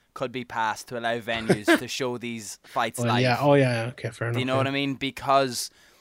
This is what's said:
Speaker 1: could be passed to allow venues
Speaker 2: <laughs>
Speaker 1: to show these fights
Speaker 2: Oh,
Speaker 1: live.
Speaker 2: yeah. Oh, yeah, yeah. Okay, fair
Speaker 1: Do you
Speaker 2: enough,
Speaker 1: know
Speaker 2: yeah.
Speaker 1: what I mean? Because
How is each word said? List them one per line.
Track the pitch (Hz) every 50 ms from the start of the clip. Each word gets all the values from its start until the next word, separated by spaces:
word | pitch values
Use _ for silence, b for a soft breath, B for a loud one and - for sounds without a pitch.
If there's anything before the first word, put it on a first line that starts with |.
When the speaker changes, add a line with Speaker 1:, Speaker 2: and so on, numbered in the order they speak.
| _ _ -
Speaker 1:
could | - 135 127
be | 117 127 120
passed | - - 117 113 110 101 - -
to | - 127
allow | 117 117 117 117 120
venues | - 117 117 113 113 - - 104 104
Speaker 2:
<laughs> | - - -
Speaker 1:
to | 123 117
show | - - 135 123 123
these | 117 120 120 117 113 104 - - - _
fights | - - 131 117 117 - -
Speaker 2:
Oh, | 120
Speaker 1:
live. | 117 123 123
Speaker 2:
yeah. | 127 123 120 117
Oh, | 135 147 143
yeah, | 143 135 123 120 113 113
yeah. | 123
Okay, | - - - 117
fair | - - 113 117
Speaker 1:
Do | 117 123
you | 127
Speaker 2:
enough, |
Speaker 1:
know | 131 131
Speaker 2:
yeah. | 135
Speaker 1:
what | 135
I | 135
mean? | 139 139 143 139 135
Because | 113 139 135 - - 127 135 135 139 135 131 117 - - - b b b b b b